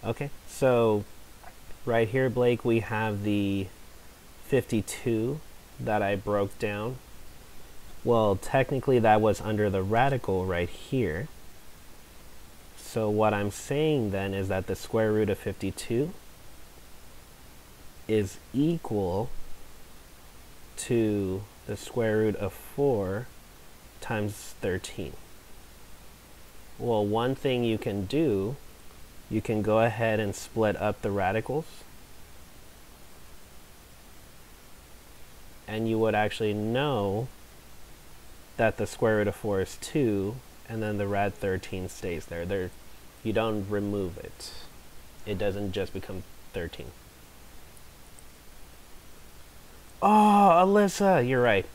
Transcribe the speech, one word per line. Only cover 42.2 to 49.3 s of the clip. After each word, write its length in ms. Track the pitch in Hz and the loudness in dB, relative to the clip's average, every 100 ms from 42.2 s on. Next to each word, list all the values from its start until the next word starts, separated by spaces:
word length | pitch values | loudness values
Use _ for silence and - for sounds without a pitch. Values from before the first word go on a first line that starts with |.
| - | -6
there. 180 | 85 85 | -8 -2
There, 240 | 98 90 - - - - - | -2 -4 -8 -18 -18 -18 -8
you 100 | 113 | -2
don't 340 | 110 113 107 98 | 0 2 0 -2
remove 480 | 104 101 101 92 - | -2 0 -2 -2 -6
it. 320 | - - - - - - - - - - - | -14 -14 -14 -14 -16 -18 -18 -16 -18 -14 -8
It 120 | 98 | -2
doesn't 320 | 101 98 101 | -2 -2 -4
just 220 | 95 92 | -4 -4
become 300 | 98 - 95 95 - - | -6 -8 -10 -10 -16 -12
thirteen. 380 | - 85 - - - - - - - - - - - - - - - - - - - - - - - - - - | -8 -8 -10 -14 -16 -20 -20 -20 -20 -18 -18 -18 -18 -20 -20 -20 -18 -18 -20 -20 -18 -18 -18 -18 -18 -16 -18 -18